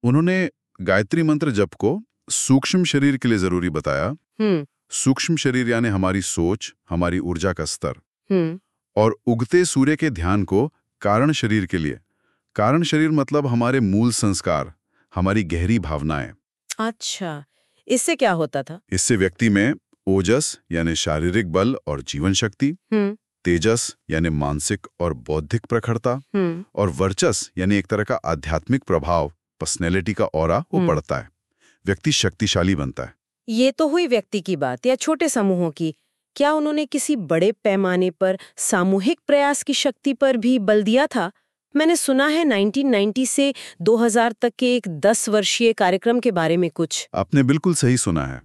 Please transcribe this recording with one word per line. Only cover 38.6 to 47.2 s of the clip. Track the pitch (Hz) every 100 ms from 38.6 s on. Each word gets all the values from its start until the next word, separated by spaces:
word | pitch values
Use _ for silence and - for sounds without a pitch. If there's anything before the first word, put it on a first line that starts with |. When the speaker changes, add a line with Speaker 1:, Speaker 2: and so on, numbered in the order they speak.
| - 202 180 196 196 339 _
Speaker 2:
प्रयास | 285 285 285
की | -
शक्ति | 277 285 - -
पर | 262 277 254
भी | 220 254
बल | 196 214
दिया | 208 233 294
था? | 247 180 - _ _ _ 285
मैंने | 311 339
सुना | - 262 285
है | 302
नाइनटीन | 330 214 202 233 277
नाइंटी | 226 208 208 254
से | - 277 262 - -
दो | 170 226
हज़ार | 233 214 233
तक | 220 240 -
के | 247 247
एक | 208
दस | 156 196 226 -
वर्षीय | 214 190 - 233
कार्यक्रम | 220 190 185 233 240
के | 240
बारे | 180 160 170
में | 175
कुछ। | - 160 - -
Speaker 1:
आपने | -